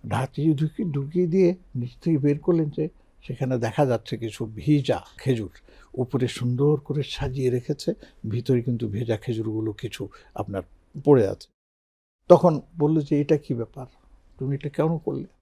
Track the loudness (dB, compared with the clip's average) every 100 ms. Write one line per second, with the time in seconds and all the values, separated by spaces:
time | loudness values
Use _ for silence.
0 | -4 -4 -4 -2 0 2 -2 -2 -4 -4
1 | -4 -2 0 2 2 2 -8 -8 -8 -6
2 | -2 2 2 0 0 0 0 -2 -6 _
3 | _ _ -14 -6 -2 -2 -2 2 2 2
4 | -2 -8 -8 -8 -10 -6 2 2 2 -4
5 | -4 -8 -2 -2 -2 -12 _ -20 -16 -6
6 | -2 -2 -2 -2 -2 2 2 0 -2 -6
7 | -6 -6 -6 -2 0 0 -4 -6 -4 -6
8 | -10 _ -6 -6 0 0 0 -2 -2 -4
9 | -4 -4 -4 -4 -4 -4 -6 -6 -10 -10
10 | -12 -14 -18 -10 -6 -6 -8 -20 _ -4
11 | 6 6 6 -2 -14 _ _ _ _ _
12 | _ _ _ 8 8 2 -6 0 2 2
13 | 2 0 2 0 0 -6 -6 -12 -18 _
14 | _ -20 _ -10 -6 -4 -6 -2 -2 0
15 | -4 -8 -10 _